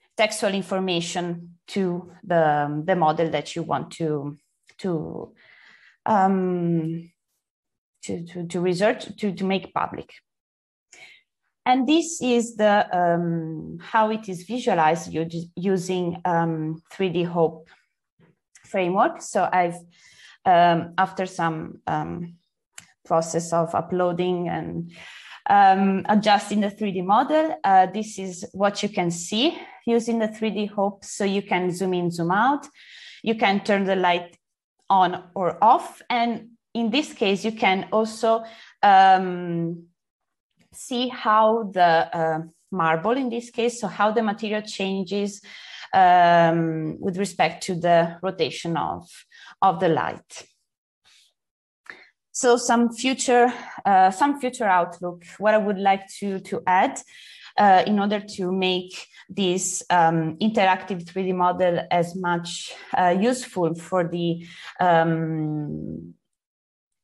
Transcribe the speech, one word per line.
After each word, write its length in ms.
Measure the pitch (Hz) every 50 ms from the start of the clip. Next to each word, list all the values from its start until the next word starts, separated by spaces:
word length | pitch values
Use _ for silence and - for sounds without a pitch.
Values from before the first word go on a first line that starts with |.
| _ _ _
textual 380 | - 214 214 214 - - 202 196
information 1000 | 196 180 - 202 190 190 185 180 170 170 170 - 180 175 175 175 170 170 - - _ _ -
to 440 | - 202 190 180 175 175 185 - - - -
the, 600 | 190 175 170 160 156 147 147 147 143 147 151 151
the 80 | 175 190
model 360 | 180 165 156 156 165 170 160
that 260 | 151 147 147 - -
you 60 | 170 160
want 280 | 156 151 135 151 - -
to, 440 | - 170 156 151 147 139 143 143 - _ _ _ _ _ _ _ _
to, 540 | - 196 175 156 165 165 - - - - _ _ _ _ - _ _ - - _ _ _ _ _ _
um, 1040 | - 220 202 190 190 196 190 185 185 180 175 175 170 170 165 160 160 170 170 170 170 _ _ _ _ _ _ _ _ _ _ _ _ _ _ _ _ _ _ -
to, 200 | - 196 180 170
to, 200 | 170 - 180 170
to 140 | 170 - 180
research, 560 | 175 185 180 175 202 214 240 220 - - -
to, 160 | - - 208 180
to 120 | 170 196
make 300 | 190 190 190 - - -
public. 380 | - - - - - - - - - _ _ _ _ _ _ _ _ _ _ _ _ _ _ - - - - - _ _ _ _ _ _ _ _ _ _
And 200 | 247 254 269 262
this 360 | 233 311 330 330 330 - - 247
is 340 | 254 240 240 226 233 -
the, 320 | - 214 208 202 208 - -
um, 880 | - 180 175 175 170 170 175 170 170 165 160 160 160 156 156 160 165 170
how 300 | 170 - - 226 220 214
it 200 | 220 214 220 -
is 140 | 185 170 -
visualized 680 | - 220 254 233 247 196 170 156 156 170 170 170 175 165
u-, 380 | 156 165 165 165 170 170 170 _
using, 680 | - 175 196 190 185 175 180 185 180 180 170 170 170 -
um, 580 | 180 175 170 165 165 160 160 156 156 160 160 _ _
three 200 | - - 196 190
D 120 | 165 185 175
Hope 460 | 175 170 175 165 156 165 - - _ _ _ _ _ _ _ _ _ _ _ _ _ _ _ _ _ _ - _
framework. 560 | - - 202 185 175 180 196 240 330 330 -
So 280 | - - - 208 180 - -
I've, 240 | 185 175 175 170 170 - _ _ _ _ _ _ _ - - - _ _
um, 480 | 196 180 170 175 175 170 170 170 170 -
after 300 | - 190 185 - - 185
some, 540 | 185 185 - 170 165 160 160 165 - 175 170 _
um, 500 | - 160 151 156 165 - - 175 170 170 _ _ _ _ _ _ _ _ - - _ _ _ _
process 480 | - 175 165 165 170 - 165 165 - -
of 220 | 170 165 165 -
uploading 760 | 202 175 170 - 180 180 180 175 175 180 180 180 175 175 170
and, 420 | 165 160 160 165 170 170 170 170 - - - - - - - - - - _ -
um, 560 | 202 202 202 196 190 190 196 196 190 190 180 -
adjusting 520 | 208 214 208 214 208 202 214 - 208 208
the 100 | 202 208
three 220 | 202 - 220 202 180
D 100 | 190 180
model, 520 | 185 202 226 285 269 302 311 311 320 302 - -
uh, 240 | 196 190 190 185
this 320 | 185 185 220 214 220 - -
is 280 | 190 190 180 170 196 - -
what 300 | 190 196 202 202 - -
you 60 | 202
can 220 | 208 - 180 170
see 460 | 170 170 - - - 214 247 330 339 - - - - - _
using 340 | - 233 233 226 233 233 233
the 100 | 220 214
three 220 | 220 - 220 220
D 140 | 190 196 208
Hope. 400 | 202 202 - 196 202 202 - -
So 200 | - - - 208
you 180 | 196 196 202 196
can 280 | - - 180 180 180
zoom 220 | 170 180 196 185 180
in, 180 | 180 175 175
zoom 200 | 170 170 165 170
out. 360 | 175 202 214 262 285 285 - - _ _ - - - - - - - - -
You 120 | 214 226
can 280 | 220 247 202 196 202 202
turn 220 | - 208 196 196
the 120 | 185 196
light 380 | 190 180 180 175 175 175 175 _ _ _ _ _ _ _ _ _ _ _ _
on 360 | 196 190 185 180 180 - - - _
or 280 | 196 185 170 - - -
off. 380 | 220 262 359 - - - - - _
And 440 | 247 240 233 240 226 214 - - - _ _ _ _
in 180 | 233 233 226
this 220 | 220 277 302 - -
case, 320 | - 247 196 196 185 170
you 80 | 226 226
can 340 | 220 240 196 190 190 - - -
also, 520 | 220 220 220 - - - 226 226 226 226 - - - - - - _ -
um, 1040 | 202 196 190 190 190 190 185 190 185 180 180 180 175 170 170 170 165 175 170 170 _ _ _ _ _ _ _ _ _ _ _ _ _ _ _ _ _ _
see 360 | - - - 262 240 247 254
how 560 | 240 - - 240 214 214 220 220 220 233 226 190 -
the, 420 | 185 180 175 160 165 156 - -
uh, 220 | 170 160 160 160 156 165 165 _ _ _ _
marble 400 | - 180 165 160 160 165 165 208
in 180 | 247 269 269 247
this 220 | 226 240 240 -
case, 300 | - - 226 240 233 -
so 80 | - 185
how 240 | 165 - 208 214 214
the 100 | 233 226
material 400 | 220 202 - - 208 208 214 214
changes, 800 | 214 - - 196 190 190 196 190 175 190 208 202 202 202 - _ - - - - - - - - - -
um, 1040 | 190 190 180 180 180 175 175 175 170 170 165 165 170 165 165 160 160 156 156 151 -
with 180 | - 196 175 180
respect 460 | 202 196 - - 175 156 - - -
to 100 | - 185
the 420 | 165 165 175 170 165 165 170 170 - -
rotation 540 | 190 185 185 165 127 - - - 170 165
of, 320 | 156 - - - 175 170 - - - - _ _ - - - - _
of 200 | - 190 175 175
the 80 | 190 170
light. 580 | 165 131 82 - - - - _ - - - _ _ _ _ _ _ _ _ _ _ _ _ _ _ _ _ _ _ _ _ _ _ _ _ _ _ _ _ _ - - - _ _ _ _ _
So 260 | _ - - 247 240
some 380 | 240 240 - 240 233 240 233 233
future, 580 | - - 262 262 - - - 247 240 240 247 240 - - - - - -
uh, 280 | 202 202 185 190 185 202
some 260 | - - 285 277 277
future 280 | - 254 247 - 233 202
outlook, 560 | 185 180 175 175 175 - 180 175 175 175 - - - -
what 160 | 185 214 214
I 40 | 214
would 200 | 214 208 202 185
like 280 | 196 196 196 196 - - - -
to, 180 | - 202 196 190
to 240 | 190 - - 160 165 -
add, 320 | 180 185 214 269 269 - - _ - - - - - - - - - -
uh, 240 | 208 202 190 185 -
in 140 | - 214 202
order 220 | 196 208 208 208 202 208 -
to 160 | - 190 180 185
make 560 | 190 190 185 185 180 180 180 - - - _ _ - - _
this, 540 | 185 - 202 180 175 185 190 - - - - -
um, 460 | - 180 165 160 165 165 160 160 156 -
interactive 640 | - 220 220 226 196 190 185 190 - - 202 175 170
three 200 | - - 190 190
D 80 | 185 185
model 520 | 180 180 180 180 175 185 180 175 - - -
as 240 | 170 175 170 175 175
much, 580 | 190 185 175 175 175 170 170 - - - - - - - - -
uh, 200 | - 185 180 180 190
useful 540 | 202 240 254 240 - - - 190 175 165 170
for 320 | 170 - - - 185 175
the, 400 | 170 175 175 170 170 170 170 170 - - - - - - -
um, 1400 | 180 180 170 165 165 165 165 160 165 160 160 156 156 151 151 151 147 147 151 156 151 156 160 - 165 170 175 _ _ _ _ _ _ _ _ _ _ _ _ _ _ _ _ _